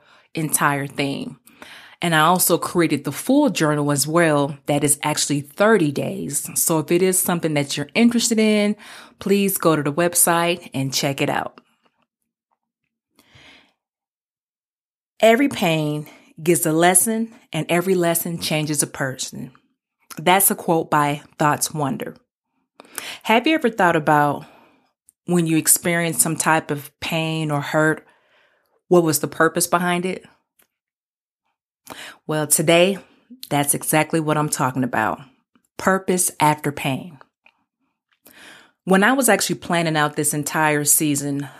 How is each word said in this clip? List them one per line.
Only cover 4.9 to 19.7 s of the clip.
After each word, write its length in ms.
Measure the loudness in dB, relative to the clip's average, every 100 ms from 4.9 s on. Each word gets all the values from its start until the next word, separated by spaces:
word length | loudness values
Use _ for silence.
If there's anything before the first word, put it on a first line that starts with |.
| 0
actually 380 | -2 -2 -2 -2
thirty 500 | -4 0 4 4 2
days. 580 | -2 -6 -6 -8 -8 -6 -4
So 220 | 0 0
if 140 | 0
it 100 | 2
is 160 | 2 0
something 360 | 0 -2 -2
that 220 | -2 -2 -6
you're 140 | -4 2
interested 420 | 4 4 2 2
in, 380 | 2 2 0 -2 -10 -20 -20 -8
please 400 | 0 0 0 0
go 160 | 0
to 80 | 2
the 100 | 0
website 800 | 0 0 2 2 2 0 -4 -6
and 220 | -6 -4
check 260 | -2 -4 -2
it 80 | -2
out. 320 | -2 -6 -12 _ _ _ _ _ _ _ _ _ _ _ _ _ _ _ _ _ -20 -20 -20 _ _ _ _ _ _ _ _ _ _ _ _ _ _ _ 2
"Every 300 | 4 4 2
pain 580 | 0 0 0 -2 -4 -10 -18 _ -4
gives 240 | 0 0
a 80 | 2
lesson, 640 | 2 4 4 0 -2 -6 -10 _
and 140 | -8 -2
every 280 | -2 0 2
lesson 420 | 2 0 -4 -6
changes 460 | -4 -2 -2 -2
a 20 | -4
person." 640 | -4 -6 -6 -10 -12 -16 -18 _